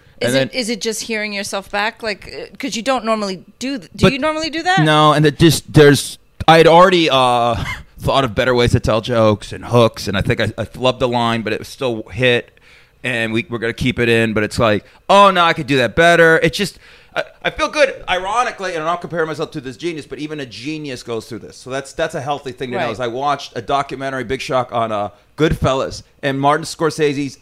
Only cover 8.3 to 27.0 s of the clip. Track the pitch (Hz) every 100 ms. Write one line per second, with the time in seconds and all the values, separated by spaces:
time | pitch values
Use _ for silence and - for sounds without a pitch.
8.3 | 101 123 123 120 127 - 113 110 117 110
9.3 | 104 - 90 - 120 113 - - 95 92
10.3 | 113 104 - 107 - 127 127 127 120 117
11.3 | 117 107 107 - - 135 110 - 110 127
12.3 | 120 - _ _ _ _ _ 123 120 113
13.3 | 110 120 117 117 117 127 120 117 113 113
14.3 | 110 104 - 117 104 - _ - 196 202
15.3 | 185 170 160 127 139 120 101 170 170 165
16.3 | 160 165 - 202 - - - _ - -
17.3 | - 175 - - 294 277 - - 180 185
18.3 | 226 240 - 185 165 156 175 170 147 160
19.3 | 151 156 156 131 113 165 160 131 127 147
20.3 | 151 135 104 131 156 147 123 - 113 -
21.3 | 107 78 - 127 135 139 - 165 170 131
22.3 | 143 135 123 131 123 120 110 123 117 143
23.3 | 139 - - 110 139 139 135 135 131 117
24.3 | 131 - 131 123 117 113 107 101 - _
25.3 | - 156 - 147 131 90 - - _ 139
26.3 | 135 139 151 160 - 160 151